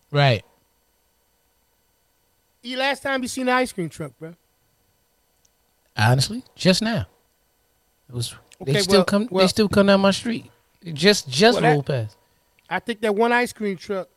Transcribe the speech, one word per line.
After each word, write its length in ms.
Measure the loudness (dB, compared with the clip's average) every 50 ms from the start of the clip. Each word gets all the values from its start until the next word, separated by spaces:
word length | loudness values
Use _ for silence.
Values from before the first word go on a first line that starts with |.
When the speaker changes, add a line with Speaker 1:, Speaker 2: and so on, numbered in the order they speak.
| _ _
Speaker 1:
Right. 340 | -2 0 2 2 0 0 -4 _ _ _ _ _ _ _ _ _ _ _ _ _ _ _ _ _ _ _ _ _ _ _ _ _ _ _ _ _ _ _ _ _ _ _ _ _ _ _ _ _ _ _ -14
Speaker 2:
E, 120 | -10 -6
last 260 | -4 -2 -2 -4 -4
time 200 | -4 -6 -4 -4
you 60 | -4 -6
seen 180 | -6 -4 -2
the 60 | 0
ice 200 | 0 0 0 -2
cream 160 | -4 -8 -8 -8
truck, 240 | -8 -12 -14 -14 -14 _
bro? 160 | -18 -18 -18 _ _ _ _ _ _ _ _ _ _ _ _ _ _ _ _ _ _ _ _ _ _ _ _ _ _ _ _ _ _ _ _
Speaker 1:
Honestly, 460 | 0 2 4 4 2 0 -2 -6 -10 -12 _ _
just 280 | -2 0 2 2 2
now. 240 | 0 -2 -4 -4 -6 -8 _ _ _ _ _ _ _ _ _ _ _ _ _ _ _ _ _ _ _ -12
It 60 | -10
was, 200 | -10 -8 -10 -12 -16 _ _ -20 _
they 120 | -4 -2
Speaker 2:
Okay, 80 | -2 0
Speaker 1:
still 160 | 2 4 4 4
Speaker 2:
well, 60 | 4
Speaker 1:
come, 180 | 4 2 0
they 60 | 0 0
Speaker 2:
well 180 | 2 2 2 2
Speaker 1:
still 200 | 2 0 0 2
come 180 | 2 2 4
down 140 | 4 4 4
my 100 | 4 2
street. 400 | 0 0 -4 -6 -6 -6 -10 -14 _ _ _ _ _ _
It 120 | -16 -12 -6
just, 340 | 0 2 2 2 2 -2 -6
just 260 | 0 4 4 4 4
Speaker 2:
Well, 80 | 4
that 100 | 2 2
Speaker 1:
rolled 140 | 2 2 0
past. 300 | -2 -4 -4 -4 -8 -12 _ _ _ _ _ _ _ _ _ _ -8
Speaker 2:
I 120 | -8 -6
think 200 | -6 -8 -6 -4
that 120 | -2 -2 0
one 180 | 2 2 2
ice 200 | 2 0 0 -2
cream 240 | -4 -6 -6 -6 -6
truck 320 | -6 -8 -8 -8 -8 -8 -10 _